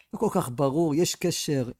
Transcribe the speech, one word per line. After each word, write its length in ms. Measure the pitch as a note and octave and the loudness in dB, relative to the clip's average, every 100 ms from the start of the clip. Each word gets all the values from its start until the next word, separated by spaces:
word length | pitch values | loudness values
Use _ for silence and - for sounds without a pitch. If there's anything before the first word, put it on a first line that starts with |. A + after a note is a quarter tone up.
| _ | _
לא 60 | G#3 | -4
כל 100 | D#3+ | 0
כך 140 | F#3 B2 | 0 -2
ברור, 460 | A#2+ C#3 C#3 E3 | 0 0 2 2
יש 200 | D3 F3 | 2 0
קשר, 560 | - F3+ D3+ - C#3 A#2+ - | 0 -2 -2 -2 -2 -2 2